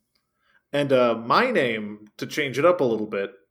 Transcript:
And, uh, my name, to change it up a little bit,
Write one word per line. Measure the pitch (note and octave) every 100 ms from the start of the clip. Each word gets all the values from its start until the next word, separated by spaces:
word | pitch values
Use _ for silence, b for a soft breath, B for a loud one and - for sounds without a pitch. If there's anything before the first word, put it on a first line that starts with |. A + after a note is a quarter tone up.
| _ _ _ _ _ _ _
And, | C#3+ C#3+
uh, | B2+ A#2+ A2+
my | A#2 E3 B3+
name, | G3+ B2 A2 G#2 G#2 G#2+ -
to | B2
change | D#3 C#3 B2
it | E3+
up | F3
a |
little | B2+ G#2+ G#2
bit, | G2+ G2 - _